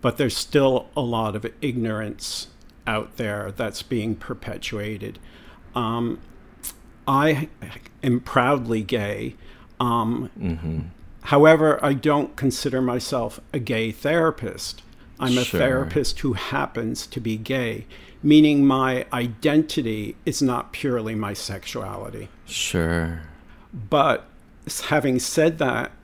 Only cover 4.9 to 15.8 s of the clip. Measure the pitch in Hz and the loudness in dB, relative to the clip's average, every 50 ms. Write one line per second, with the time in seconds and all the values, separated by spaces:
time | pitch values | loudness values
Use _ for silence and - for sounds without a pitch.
4.9 | 110 101 101 107 - - - - - - - - - - - - - 123 120 110 | -8 -8 -10 -12 -12 -14 -18 -20 -20 -20 -20 -20 -20 -20 -20 -8 -4 -4 -2 -2
5.9 | 113 117 120 117 - - - - - - - - - - - - - - - - | -2 -2 -2 -4 -4 -6 -10 -18 -20 -20 -20 -20 -20 -16 -16 -16 -16 -16 -20 -20
6.9 | - - - - 139 135 143 156 156 135 156 - - - - - - - - - | -20 -12 -4 0 2 2 4 4 2 0 -2 -8 -10 -16 -16 -16 -16 -16 -18 -20
7.9 | - - - 131 120 120 - - - 135 120 127 143 139 120 117 113 110 107 95 | -20 -4 0 0 0 0 -2 0 2 2 4 4 2 0 0 -2 -2 -2 -2 -2
8.9 | - 117 104 101 104 101 110 131 - - - - - - - - - - 123 123 | -2 -2 -2 -2 -4 -4 -6 -8 -10 -12 -20 -20 -20 -20 -20 -20 -6 -4 -2 0
9.9 | 120 117 113 110 117 123 123 - - - - 92 82 80 80 80 80 78 76 82 | 2 0 0 0 -2 -2 -4 -8 -10 -6 -4 -4 -4 -4 -4 -4 -4 -4 -6 -8
10.9 | - - - - - - - - 143 143 147 156 160 156 156 156 147 - - 147 | -12 -18 -20 -20 -20 -16 -2 2 4 8 10 8 8 8 6 4 4 4 2 0
11.9 | 139 131 - 151 147 147 143 - - - - 135 123 - - 147 127 127 131 123 | 0 2 2 2 2 2 0 -2 -6 -2 -2 -2 0 0 -4 -2 0 0 0 0
12.9 | 123 123 120 - - 127 117 110 - - - - - 147 117 107 123 113 113 113 | -2 -2 -4 -2 -2 -2 -2 -4 -6 -10 -16 -8 -6 -6 -4 -2 -2 -2 -2 -4
13.9 | 110 - - 147 156 170 160 160 151 - - - - - - - - - - - | -6 -4 -2 0 2 2 2 2 0 -2 -6 -8 -8 -8 -10 -10 -12 -14 -18 -20
14.9 | - - - - - - 127 127 123 127 127 - - 180 139 131 131 131 | -20 -20 -20 -20 -10 -6 0 2 2 2 2 2 2 2 2 2 2 0